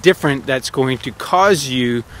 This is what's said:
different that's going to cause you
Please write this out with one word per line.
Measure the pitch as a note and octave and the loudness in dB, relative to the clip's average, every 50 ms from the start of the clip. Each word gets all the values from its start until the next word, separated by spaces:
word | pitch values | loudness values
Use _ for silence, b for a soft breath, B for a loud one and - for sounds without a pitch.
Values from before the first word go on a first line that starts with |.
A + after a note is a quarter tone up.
different | - F3 F#3 - - D#3 C#3+ C3+ A2+ | 2 2 4 4 2 0 0 0 -2
that's | B2+ C3+ C3 - - | -2 -4 -2 -2 -4
going | - - C3 C3 C3 A#2 | -2 -2 0 0 -2 -4
to | - C3+ A2 | -6 -10 -10
cause | - - - - F3+ F#3+ G3+ G3+ D#3+ C#3+ C3+ | -10 -6 -2 2 4 4 4 4 2 0 -4
you | B2+ B2+ B2 A#2+ A#2+ A#2+ A#2 B B B | -2 -2 0 0 0 -2 -4 B B B